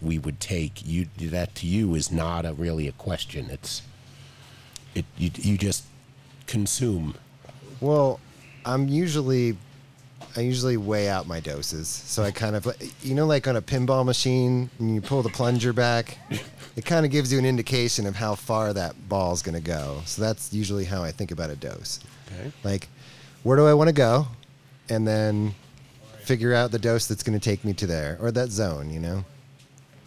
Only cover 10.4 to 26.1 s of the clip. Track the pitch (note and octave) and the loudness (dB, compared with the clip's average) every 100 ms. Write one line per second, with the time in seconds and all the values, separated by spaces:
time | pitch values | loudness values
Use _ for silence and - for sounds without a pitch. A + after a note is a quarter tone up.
10.4 | B2 B2+ B2+ A#2 G2+ G#2 G2+ F#2+ D#2 E2 | 0 0 0 0 0 0 2 0 -4 -6
11.4 | D#2 C#2+ C#2 D#2 D#2+ - - - G2+ G2+ | -6 -6 -6 -6 -6 -8 -6 -2 0 0
12.4 | A2 G#2 B2 - - - C3+ C3+ D#3 C#3+ | -2 -2 -2 -6 -10 -8 -2 2 4 2
13.4 | C3+ A#2 - C3 B2+ C3 B2+ A#2+ C3 B2+ | 2 0 0 0 2 2 2 2 2 2
14.4 | B2 B2 B2 - A2+ A2 F#2+ C#3 A#2 - | 4 2 -2 -2 0 0 0 0 0 0
15.4 | A#2+ B2 A#2+ A#2 A#2+ A#2 A2+ - - - | 2 2 2 2 2 2 -2 -10 -8 -8
16.4 | - - - A#2 - E3+ D3+ D3 B2+ C3 | -8 -16 -14 -8 0 2 4 2 2 2
17.4 | C3 B2 A2+ B2+ A#2+ - G2+ G2 A2 G2+ | 4 2 2 2 2 0 -2 -2 -2 -2
18.4 | - A2 G#2+ G2 F2 - G2 G2 F2+ F2 | -2 0 0 0 -4 -6 -2 0 2 0
19.4 | F#2+ E2 D#2+ D#2 C#2+ C#2+ E2+ - A2 A2 | -2 -4 -4 -4 -4 -6 -8 -2 -2 -2
20.4 | - G#2 G2 G2+ F#2 F#2+ E2 - G2 E2+ | -4 -4 -2 -2 -2 -4 -4 -6 -6 -6
21.4 | D#2+ C#2+ B1+ G1+ - - - - - F2+ | -6 -6 -10 -10 -10 -10 -14 -20 -16 -12
22.4 | B2+ - G2+ G2 - - - - - - | -12 -8 -4 -4 -6 -20 -20 -20 -20 -4
23.4 | A#2 C3+ D3+ D3 D#3 C#3+ A#2 B2+ C#3 - | 4 8 8 8 6 6 6 4 2 -6
24.4 | - - - - - A2 A2 G#2+ G#2+ G#2 | -20 -20 -20 -14 -4 0 2 2 2 2
25.4 | G#2+ G2+ - - - - - | 0 -4 -14 -20 -20 -20 -20